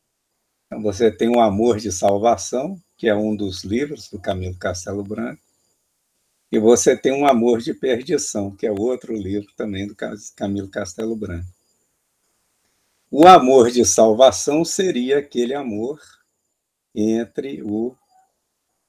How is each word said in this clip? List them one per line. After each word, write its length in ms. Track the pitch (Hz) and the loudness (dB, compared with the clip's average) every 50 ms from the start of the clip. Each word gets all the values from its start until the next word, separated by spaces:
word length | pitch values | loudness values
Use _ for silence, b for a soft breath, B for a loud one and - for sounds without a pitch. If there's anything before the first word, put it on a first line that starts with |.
| _ _ _ _ _ _ _ _ _ _ _ _ _ | _ _ _ _ _ _ _ _ _ _ _ _ _
Então, 180 | - - 110 | -18 -14 -6
você 280 | 107 104 95 95 117 110 | -6 -6 -2 2 0 0
tem 180 | - - 117 117 | 2 2 0 2
o 120 | 120 120 | 4 4
Amor 380 | 113 107 95 104 117 120 110 107 | 4 2 2 2 0 0 0 0
de 140 | 110 101 | -4 -8
Salvação, 880 | 90 - 104 101 101 101 110 117 113 98 - - 123 127 143 180 196 175 _ _ _ | -6 -2 0 0 0 2 2 0 0 0 -4 -8 -6 -6 -6 -8 -10 -14 _ _ _
que 100 | - - | -4 -2
é 80 | 113 104 | 0 0
um 220 | 104 107 107 107 | 0 -2 -4 -4
dos 280 | 98 104 95 90 87 - | -4 -6 -8 -8 -10 -8
livros 440 | 92 107 123 143 147 151 117 - - | -6 -4 -4 -4 -6 -8 -16 -16 -18
do 100 | - 95 | -18 -12
Camilo 380 | - 107 95 92 92 92 90 | -8 -8 -6 -6 -6 -8 -10
Castelo 460 | 92 - 98 90 - - 104 98 101 | -8 -8 -8 -8 -8 -10 -10 -10 -10
Branco, 400 | 101 98 107 113 113 127 160 _ _ _ _ _ _ _ _ _ _ _ _ _ _ _ _ _ _ _ _ _ _ - | -8 -10 -10 -10 -10 -10 -12 _ _ _ _ _ _ _ _ _ _ _ _ _ _ _ _ _ _ _ _ _ _ -4
e 80 | 117 113 | -2 2
você 380 | 107 113 120 113 - 151 127 | 4 6 4 6 4 2 0
tem 160 | - - 135 | 2 0 -2
o 140 | 135 139 143 | 0 2 2
Amor 340 | 143 131 113 117 123 117 113 | 2 2 4 2 2 0 0
de 140 | 117 160 - | -2 -8 -8
Perdição, 800 | - - 131 120 117 131 165 160 143 - - - 107 98 98 98 | -6 -2 -2 -2 -2 -4 -4 -4 -4 -4 -6 -6 -8 -8 -8 -8
que 100 | - - | -6 -6
é 60 | 113 | -4
outro 420 | 104 98 107 127 127 - - - 113 | -4 -2 -2 -4 -4 -6 -8 -10 -10
livro 380 | 107 95 95 101 104 101 _ _ | -8 -6 -6 -6 -8 -8 _ _
também 300 | - 123 107 98 95 101 | -10 -10 -8 -8 -8 -8
do 80 | 104 107 | -10 -10
Cas-, 360 | - - 117 110 104 - - | -12 -12 -12 -12 -14 -18 -20
Camilo 400 | _ - - 101 101 101 98 98 | _ -8 -6 -6 -6 -6 -8 -8
Castelo 440 | - 113 98 92 - - 110 110 113 | -8 -10 -10 -10 -10 -8 -8 -8 -6
Branco. 340 | 110 104 95 87 85 90 90 - _ _ _ _ _ _ _ _ _ _ _ _ _ _ _ _ _ _ _ _ _ _ _ _ _ _ _ _ _ _ - | -8 -8 -10 -10 -10 -12 -14 -18 _ _ _ _ _ _ _ _ _ _ _ _ _ _ _ _ _ _ _ _ _ _ _ _ _ _ _ _ _ _ -6
O 160 | - 139 165 | 4 8 10
Amor 440 | 185 185 165 127 127 135 131 113 120 | 10 10 10 8 6 6 6 6 6
de 140 | 123 123 110 | 4 2 2
Salvação 800 | - - - 110 110 107 113 131 127 104 - - 147 143 160 170 | 2 4 4 4 4 6 6 6 6 6 2 -4 -2 0 0 -2
seria 540 | - - - 190 185 143 123 123 131 139 143 | -2 -4 -4 -2 -2 -2 -2 -2 0 -2 -2
aquele 340 | 143 - - 120 120 117 | -2 -4 -4 -4 -4 -2
amor 480 | 139 143 135 120 104 104 113 135 156 151 - - _ _ _ _ _ _ _ _ _ _ _ _ _ _ _ _ - | -4 -6 -8 -8 -6 -6 -6 -8 -10 -12 -16 -20 _ _ _ _ _ _ _ _ _ _ _ _ _ _ _ _ -4
entre 680 | 110 107 110 110 113 117 110 - 151 135 135 - - | -2 0 0 0 -2 -4 -6 -8 -10 -10 -8 -10 -10
o 320 | - 104 104 110 117 127 131 _ _ _ _ _ _ _ _ _ _ _ _ _ _ _ _ _ _ | -8 -6 -4 -4 -4 -6 -8 _ _ _ _ _ _ _ _ _ _ _ _ _ _ _ _ _ _